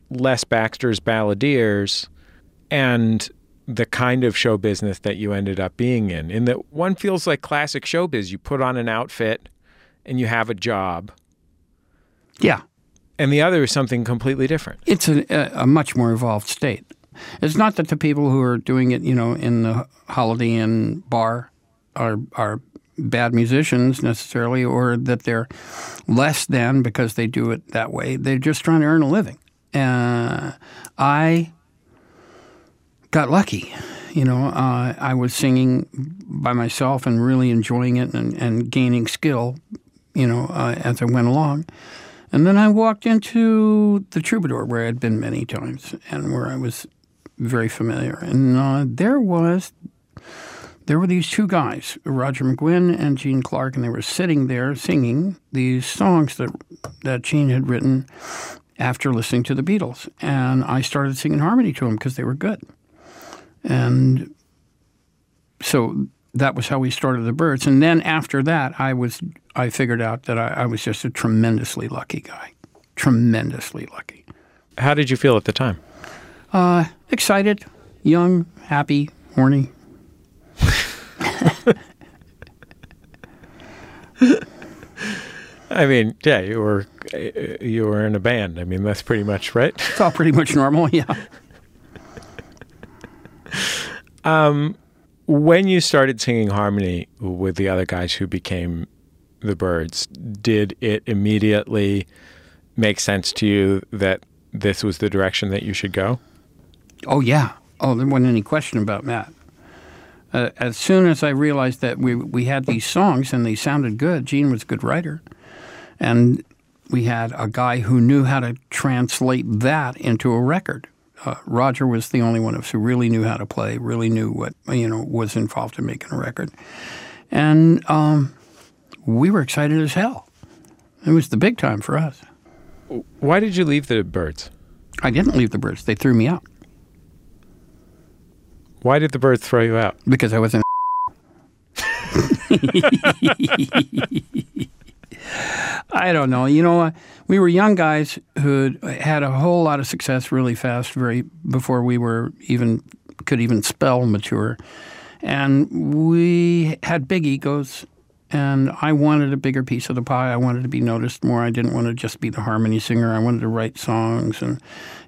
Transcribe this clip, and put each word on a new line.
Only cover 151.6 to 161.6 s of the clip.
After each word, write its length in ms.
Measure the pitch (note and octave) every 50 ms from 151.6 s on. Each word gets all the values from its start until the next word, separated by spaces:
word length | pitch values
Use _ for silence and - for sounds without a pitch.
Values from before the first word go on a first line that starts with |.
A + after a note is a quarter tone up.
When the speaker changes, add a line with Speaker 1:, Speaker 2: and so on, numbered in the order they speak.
| - - B2+ B2
Speaker 2:
we 160 | A#2+ B2 B2 A#2+
were 340 | A#2+ A#2 A2+ A#2 A#2+ - - - -
even, 360 | - B2+ A#2+ A#2+ A#2 A2+ - - - - - _ - - - -
could 160 | - C#3 A#2
even 220 | A#2+ A#2 A#2 G#2+
spell 440 | - - - - C#3+ C3+ B2 B2+ B2
mature. 500 | A2+ G2+ G2 - - A2+ G#2 G#2+ A2+ A#2 - - - - - - - - - - - - -
And 720 | - - C#3 C#3 C#3 C#3 C3+ C#3 D3+ - - E3 D#3 C#3+ D3
we 840 | D3+ D#3+ D#3+ E3 E3+ E3+ F3 F3 F3 E3+ E3+ E3+ E3+ D#3+ D#3 D#3 -
had 260 | - - E3+ D#3+ C3 C3
big 180 | F#3+ F3+ D#3
egos, 580 | C#3+ C3+ C#3 C#3+ D3 C#3+ D3 C#3 C3 - - - - _ _ _ _ _ _ _ -
and 400 | - D3 C#3 C#3 C#3 C3+ C3+ - - -
I 100 | D3 D#3
wanted 400 | D#3 C#3+ D3 D3+ D3+ D3 C#3+ C3+
a 40 | C#3
bigger 260 | C3+ - C3+ C3 C3 C3
piece 240 | - C#3 A#2+ - -
of 80 | C3
the 60 | B2+
pie. 300 | B2 - C3 B2 B2+ B2+
I 40 | B2
wanted 260 | A#2+ B2+ B2+ B2 B2
to 60 | B2+ B2+
be 120 | B2+ B2
noticed 440 | A#2+ A#2 A#2 A#2 A#2+ B2 - - -
more. 180 | B2 A#2+ A#2
I 80 | A#2+ A#2
didn't 240 | A2+ A#2+